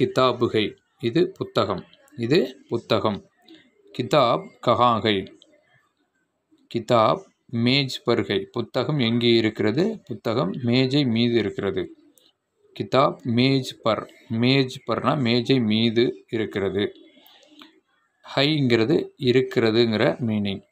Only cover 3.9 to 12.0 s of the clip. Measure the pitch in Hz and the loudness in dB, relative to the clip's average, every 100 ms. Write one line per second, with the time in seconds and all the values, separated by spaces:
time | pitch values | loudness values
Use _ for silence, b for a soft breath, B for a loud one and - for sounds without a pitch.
3.9 | - 120 156 127 156 - - - 113 123 | -10 0 2 2 0 -4 -6 0 2 4
4.9 | 113 110 98 - - _ _ _ _ _ | 2 0 0 -2 -14 _ _ _ _ _
5.9 | _ _ _ _ _ _ _ _ 120 107 | _ _ _ _ _ _ _ _ -8 0
6.9 | 120 110 160 - _ _ 117 120 139 131 | 2 4 2 -4 _ _ -2 0 2 0
7.9 | - - 120 101 101 98 120 110 135 120 | -4 -2 0 0 -4 -4 -8 -6 -4 -2
8.9 | 151 113 120 117 117 110 - 107 117 202 | 0 0 2 4 4 2 0 -2 0 -2
9.9 | 220 - 110 120 113 170 170 120 123 131 | -4 -10 -10 -4 -2 -4 -4 0 2 2
10.9 | 143 135 113 120 117 101 98 101 92 85 | 0 0 0 2 0 -2 -4 -4 -4 -8
11.9 | - | -12